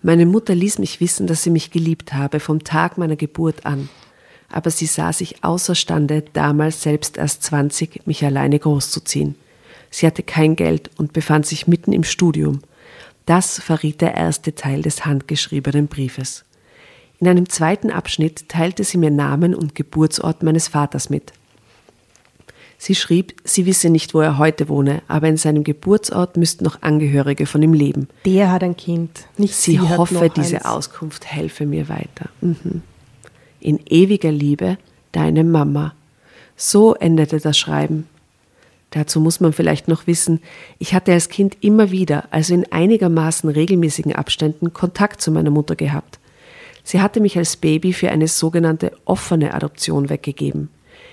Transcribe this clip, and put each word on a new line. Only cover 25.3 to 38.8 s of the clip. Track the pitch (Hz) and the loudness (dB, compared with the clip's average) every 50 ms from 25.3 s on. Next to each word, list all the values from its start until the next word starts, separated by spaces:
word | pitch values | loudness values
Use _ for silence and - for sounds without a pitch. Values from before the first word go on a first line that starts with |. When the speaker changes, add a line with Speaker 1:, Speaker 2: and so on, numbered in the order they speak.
| 156 | 2
Speaker 1:
seinem | 156 - 156 151 151 147 | 2 2 2 2 2 2
Geburtsort | 151 147 147 - 185 202 214 208 - - - 180 180 - | 0 -4 -4 0 2 2 2 2 -2 -2 -2 -2 0 2
müssten | 175 170 165 - - 185 | 0 0 0 0 -2 -2
noch | 185 - - - | -4 -4 -2 -2
Angehörige | 175 151 151 156 143 143 139 139 143 143 143 151 | 0 2 2 2 2 2 2 2 0 0 -2 -2
von | 143 - 151 | -2 2 2
ihm | 151 160 160 | 4 6 6
leben. | 151 143 143 143 147 139 - _ _ _ | 4 4 2 0 -2 -6 -8 _ _ _
Speaker 2:
Der | 190 185 190 202 185 180 | 0 2 4 4 4 2
hat | 180 185 | 2 0
ein | 180 175 | -2 -4
Kind, | 175 - - 170 170 165 160 _ - - - _ | -6 -6 -6 -4 -4 -4 -6 _ -16 -20 -20 _
nicht | - 202 196 - | -2 -2 0 0
Speaker 1:
Sie | - - - 165 | -2 2 2 2
Speaker 2:
sie | 185 | 4
hat | 185 160 175 175 | 4 2 4 2
Speaker 1:
hoffe, | 175 170 185 | 2 2 2
Speaker 2:
noch | 175 170 165 | 2 2 2
Speaker 1:
diese | - - 147 170 170 - | 2 2 -2 0 -2 -4
Speaker 2:
eins. | - | -4
Speaker 1:
Auskunft | 58 57 - 143 - - - - 156 151 - - | -4 -4 -4 -6 -8 -12 -12 -12 -12 -12 -14 -16
helfe | - - 143 156 160 - - 151 | -12 -8 -8 -8 -8 -6 -6 -4
mir | 147 143 156 151 147 | -4 -2 -4 -4 -6
weiter. | - - - - - - - - _ _ | -6 -8 -8 -12 -12 -14 -16 -16 _ _
Mhm. | - 175 165 - - 170 - 170 170 - _ _ _ _ _ _ - - _ _ _ _ _ _ | -4 -4 -4 -2 -6 -8 -8 -8 -10 -12 _ _ _ _ _ _ -20 -20 _ _ _ _ _ _
In | - - 151 - - - | -2 -2 -2 -2 0 2
ewiger | - 165 185 190 208 196 - 160 | 4 4 6 6 4 0 0 0
Liebe, | 151 147 143 143 143 147 - 180 180 - _ _ _ _ _ _ | 0 0 0 0 0 0 -2 -4 -4 -6 _ _ _ _ _ _
deine | - 160 156 156 156 156 160 | -4 -2 0 2 2 4 4
Mama. | 170 165 160 143 147 143 143 151 156 - _ _ _ _ _ _ _ _ - - _ _ | 4 4 2 2 2 0 -2 -4 -6 -8 _ _ _ _ _ _ _ _ -20 -20 _ _
So | _ - - - 202 214 226 220 | _ -6 2 4 6 6 6 6
endete | - - 165 165 160 156 147 - 156 | 4 2 2 4 4 4 2 0 -2
das | 151 156 147 - | 0 0 0 0
Schreiben. | - - 156 147 147 156 156 156 156 - _ _ _ _ _ _ _ _ _ _ _ _ _ _ | 0 0 -2 -2 -2 -2 -2 -4 -6 -10 _ _ _ _ _ _ _ _ _ _ _ _ _ _